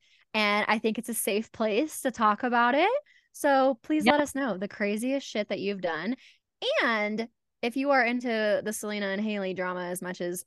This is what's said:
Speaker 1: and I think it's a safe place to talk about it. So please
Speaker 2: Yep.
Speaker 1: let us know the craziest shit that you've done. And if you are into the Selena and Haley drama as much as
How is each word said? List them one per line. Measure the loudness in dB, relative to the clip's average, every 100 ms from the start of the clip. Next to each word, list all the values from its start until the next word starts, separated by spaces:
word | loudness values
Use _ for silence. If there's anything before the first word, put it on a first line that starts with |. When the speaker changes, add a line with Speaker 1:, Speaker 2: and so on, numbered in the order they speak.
| _ _ _
Speaker 1:
and | 0 2 4 4
I | 2
think | 2 -2
it's | -6
a |
safe | -4 -2 -2 -2
place | -2 0 0 0 -2
to | -6
talk | 2 2 2
about | 0 2 4
it. | 4 2 0 -4 _ _
So | -2 2 4 4 0
please | -2 2 4
Speaker 2:
Yep. |
Speaker 1:
let | 4
us | 2
know | -2 -4 -4
the | -6
craziest | -4 -2 -2 -2 -4 -4
shit | -6 -4
that | -4
you've | -4 -4
done. | -4 -4 -4 -6 -10 _ _ -8 -2 0
And | 2 0 -2 -2 -6 _ _ -8
if | -4 -2
you | 2
are | 4
into | 4 0 0 0 2 2 0
the |
Selena | -6 -6 -4 -2
and | -2
Haley | -2 -2 -4
drama | -4 -4 -4 -6
as | -6
much | -8 -6
as | -6 -6